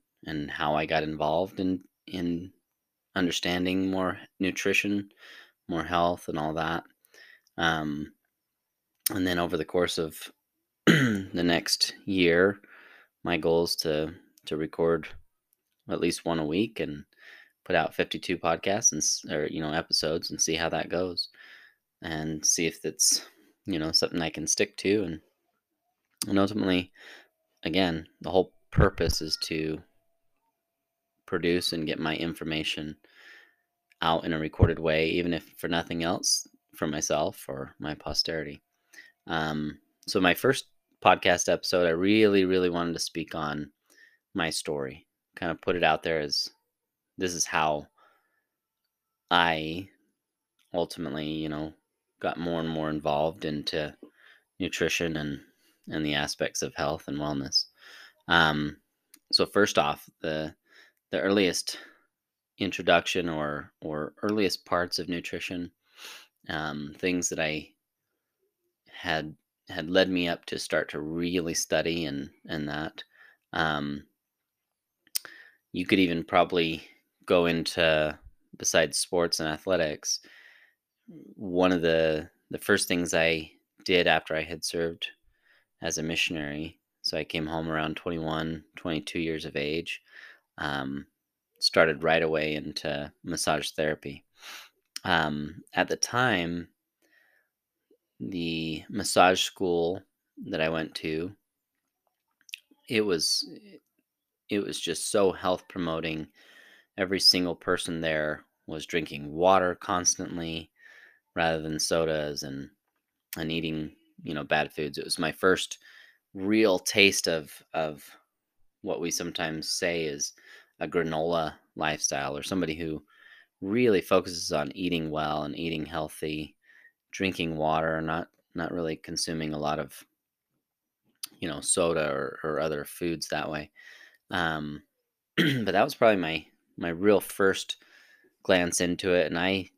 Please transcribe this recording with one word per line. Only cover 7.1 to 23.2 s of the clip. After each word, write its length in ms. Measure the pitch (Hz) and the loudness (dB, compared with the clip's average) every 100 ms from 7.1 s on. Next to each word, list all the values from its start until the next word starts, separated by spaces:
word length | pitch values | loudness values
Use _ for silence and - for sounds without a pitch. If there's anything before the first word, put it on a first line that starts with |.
| - - - _ - | -20 -20 -20 _ -2
Um, 560 | 82 80 76 73 73 _ _ _ _ _ _ _ _ _ - | 0 2 -2 -6 -8 _ _ _ _ _ _ _ _ _ -4
and 160 | 101 92 | -2 0
then 120 | 87 | 0
over 200 | 85 85 | 0 -2
the 60 | |
course 340 | 78 90 85 - | 0 0 0 0
of 200 | 78 - - _ _ | -6 -8 -18 _ _
<clears throat> 320 | _ _ _ - | _ _ _ 4
the 420 | 160 123 101 95 87 | 4 4 0 -2 0
next 500 | 87 82 - - - - - | 2 2 2 0 -2 -4 -2
year, 540 | 95 85 85 98 101 - - - - _ _ | 4 6 6 4 2 -10 -20 -20 -20 _ _
my 120 | - 85 | -2 0
goal 280 | 82 82 | 2 4
is 120 | 85 - | 2 -2
to, 380 | 82 76 80 87 _ _ - | -2 0 -2 -8 _ _ -8
to 100 | 78 | -6
record 500 | 78 - 82 82 78 - - _ _ _ _ _ - | -4 0 2 2 -2 -16 -20 _ _ _ _ _ -6
at 120 | 92 | -2
least 240 | 85 - | 0 0
one 140 | 82 82 | -2 -2
a 80 | 73 | 0
week 320 | 87 113 - | 0 -2 -2
and 260 | 73 71 - _ - - - _ | -6 -8 -14 _ -20 -20 -20 _
put 100 | - | -2
out 180 | 87 80 | 0 0
fifty-two 460 | - 87 80 - 87 | -2 -4 -4 -6 -2
podcasts 540 | 85 82 98 104 - | 0 0 0 2 0
and 80 | 76 | 0
s-, 240 | - - - | -2 -2 -4
or, 180 | 78 78 | -2 -2
you 140 | 80 | -4
know, 120 | 76 | -4
episodes 580 | 80 - - 78 80 - | -4 -2 0 0 -2 -4
and 100 | - | -2
see 140 | - | 0
how 140 | 80 82 | 0 0
that 200 | 80 80 | -2 -2
goes 420 | 87 92 85 - - - - - _ _ - | -2 -2 -4 -8 -10 -20 -20 -20 _ _ -12
and 460 | 82 78 78 76 - | -8 -4 -4 -2 0
see 220 | - 80 | 2 0
if 120 | - | -2
that's, 460 | 80 - - - | -6 0 2 2